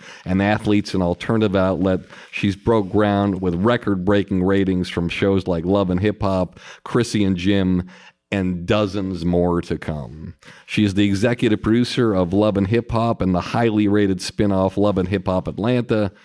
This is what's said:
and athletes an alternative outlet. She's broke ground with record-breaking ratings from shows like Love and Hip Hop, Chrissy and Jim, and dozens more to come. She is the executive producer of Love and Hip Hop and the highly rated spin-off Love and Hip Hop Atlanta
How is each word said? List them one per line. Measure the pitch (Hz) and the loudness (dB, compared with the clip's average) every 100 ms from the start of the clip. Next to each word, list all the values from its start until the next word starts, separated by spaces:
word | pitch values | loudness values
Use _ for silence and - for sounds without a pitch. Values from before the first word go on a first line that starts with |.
| - - - | -20 -12 -2
and | 95 | 0
athletes | 101 104 113 104 101 | 2 0 2 0 0
an | 95 | -2
alternative | 87 87 - 113 107 95 | 0 -2 -2 0 2 2
outlet. | 92 85 95 92 - - - | 0 0 0 -2 -4 -20 -14
She's | - 101 95 | -4 -4 -2
broke | - 113 92 | 0 0 2
ground | 101 104 101 101 92 | 2 2 2 0 0
with | 92 85 | -2 0
record-breaking | 107 120 107 98 90 101 95 98 | 2 0 0 -2 2 0 2 0
ratings | 90 98 95 90 90 | 2 2 2 0 -2
from | - 85 | -2 -2
shows | - 101 95 92 | 0 0 0 0
like | 85 87 | -2 0
Love | 101 95 | 0 2
and | 90 | 0
Hip | 104 95 | 0 0
Hop, | 101 95 90 - - - | 0 0 -2 -6 -20 -20
Chrissy | - 127 113 110 | -4 -2 0 0
and | 98 92 | 0 0
Jim, | 90 101 92 92 90 - - _ - | 2 2 2 0 -2 -10 -20 _ -6
and | 101 92 90 87 | -4 -2 -2 0
dozens | 107 104 101 95 90 | 0 0 -2 -6 -4
more | 85 87 87 87 | 0 2 2 0
to | 85 80 | -2 -6
come. | - 76 60 76 80 - - - - | -6 -8 -10 -14 -16 -18 -20 -20 -6
She | - | 0
is | 104 95 | 2 2
the | 104 | 2
executive | 98 120 120 123 104 | 2 0 0 0 0
producer | - 117 123 - 117 95 | 2 2 2 0 0 2
of | 90 | 0
Love | 95 107 98 | 2 2 2
and | 95 | 0
Hip | 117 117 | 0 -2
Hop | 117 117 113 | -2 0 0
and | 92 87 | 0 -2
the | |
highly | - 117 117 107 104 | -2 0 0 2 2
rated | 104 101 90 | 2 2 0
spin-off | - - 104 95 95 - | -4 -2 0 2 0 2
Love | 101 95 | 0 0
and | 90 | 0
Hip | 98 92 | -2 -2
Hop | 92 85 | -2 -4
Atlanta | 76 107 123 117 110 101 - | -4 -2 0 0 -2 -2 -6